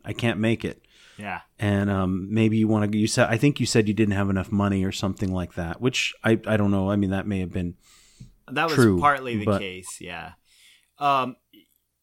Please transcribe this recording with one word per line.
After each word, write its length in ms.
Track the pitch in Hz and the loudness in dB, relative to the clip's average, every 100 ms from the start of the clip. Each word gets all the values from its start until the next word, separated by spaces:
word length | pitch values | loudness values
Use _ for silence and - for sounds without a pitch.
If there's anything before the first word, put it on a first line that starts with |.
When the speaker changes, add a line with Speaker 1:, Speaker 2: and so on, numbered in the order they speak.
Speaker 1:
I 80 | - | -12
can't 260 | 104 120 95 | -4 -2 0
make 260 | 113 110 87 | 0 0 -4
it." 180 | - _ _ - - | -8 _ _ -20 -16
Speaker 2:
Yeah. 220 | 104 87 - _ | -12 -12 -14 _
Speaker 1:
And, 320 | 104 101 101 | 0 2 2
um, 380 | 98 92 95 98 | 0 0 -2 -2
maybe 260 | 110 110 110 | 2 2 2
you 100 | 107 | 2
wanna, 280 | 110 104 107 | 2 0 0
you 120 | 110 | 0
said, 220 | - 117 | 2 2
I 80 | 113 | 4
think 220 | 143 - | 2 2
you 60 | 120 | 0
said 220 | 120 104 | 2 2
you 60 | |
didn't 200 | 104 107 98 | 2 2 2
have 140 | 98 | 0
enough 220 | 95 90 | 0 0
money 320 | 101 101 98 | 0 2 2
or 80 | 95 | 0
something 400 | - 101 90 98 | -2 -4 -4 -4
like 220 | 92 87 - | -4 -6 -8
that, 260 | 85 82 | -8 -4
which 320 | 123 120 - - | -2 -2 -4 -4
I, 160 | 113 110 - | 0 0 0
I 120 | 107 | 0
don't 120 | 101 | 2
know. 200 | 101 95 | 2 0
I 40 | 104 | 0
mean, 120 | 98 | 0
that 140 | 95 98 | -2 -4
may 140 | 98 | -4
have 120 | 90 | -4
been 220 | 90 87 - _ - _ _ - _ - | -4 -6 -8 _ -20 _ _ -20 _ -10
Speaker 2:
That 140 | 131 165 | -4 0
was 100 | 143 | 4
Speaker 1:
true, 240 | 117 90 | 6 6
Speaker 2:
partly 380 | 143 139 131 113 | 4 2 -2 -2
the 80 | 107 | 0
Speaker 1:
but 140 | 98 | 0
Speaker 2:
case. 400 | 98 92 95 - | -2 -10 -12 -14
Yeah. 320 | 85 85 80 - _ _ - _ _ _ | -12 -12 -14 -18 _ _ -20 _ _ _
Um, 380 | 143 139 127 - _ - _ _ _ _ | 2 2 0 -6 _ -20 _ _ _ _